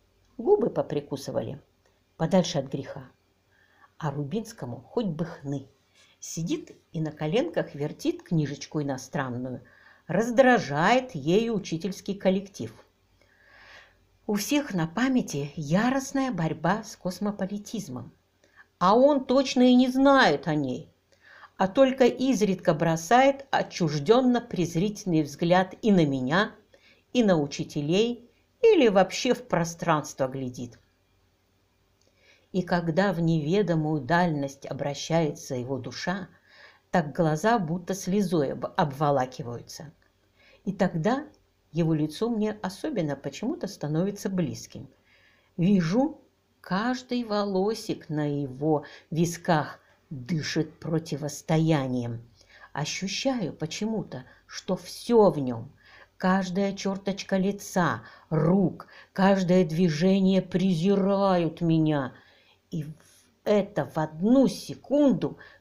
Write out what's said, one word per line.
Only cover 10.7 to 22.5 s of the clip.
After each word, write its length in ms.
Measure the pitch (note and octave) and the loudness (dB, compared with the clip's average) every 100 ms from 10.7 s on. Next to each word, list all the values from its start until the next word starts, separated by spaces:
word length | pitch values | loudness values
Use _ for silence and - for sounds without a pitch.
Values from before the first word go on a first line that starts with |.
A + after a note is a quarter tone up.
| C#3+ F#3 B3+ B3+ D3 | 0 2 2 0 -6
ею 400 | C#3+ G3 A#3 G#3+ | 0 2 2 -4
учительский 580 | - E3 G3 - - | -4 -6 -6 -8 -10
коллектив. 580 | F#3+ F#3+ F#3+ G3 - A2+ - - _ _ _ _ _ _ - - - - _ _ _ - | -2 0 0 -4 -12 -12 -14 -20 _ _ _ _ _ _ -20 -20 -20 -20 _ _ _ -4
У 80 | G#3 | -2
всех 400 | - C#4+ C#4 F#3+ | 0 0 0 -2
на 100 | D#3+ | -2
памяти 640 | A3+ C4 B3+ - C#3+ C#3+ - | 0 0 0 0 -6 -6 -8
яростная 760 | C#3+ F#3 B3 C4+ C4+ C4+ C4 | 0 0 2 0 -2 -4 -2
борьба 520 | F3 D#3+ D3 E3 G#3+ | -2 -2 -2 -2 -2
с 120 | - - | -6 -10
космополитизмом. 1160 | F3+ - G#3 G#3 F#3+ G#3 - A3 C#3 B2 - _ _ _ _ _ - - | -10 -6 -6 -4 -6 -8 -10 -10 -10 -12 -14 _ _ _ _ _ -16 0
А 180 | F3+ A#3 | 4 6
он 300 | C#4 C#4 C4 | 6 4 2
точно 380 | C4 C4+ B3+ | 2 2 4
и 100 | B3+ | 6
не 140 | B3 B3+ | 6 6
знает 600 | C4 C#4 C4+ G#3 C#3+ E3+ | 4 6 8 6 2 0
о 60 | |
ней, 400 | D3+ C3 B2 - _ _ _ - - - - | -2 -2 -6 -10 _ _ _ -20 -20 -12 -4
а 100 | F#3+ | 0
только 380 | C4+ C4 C4 B3 | 4 4 6 2
изредка 720 | - C4 G3+ G3+ | 2 0 2 2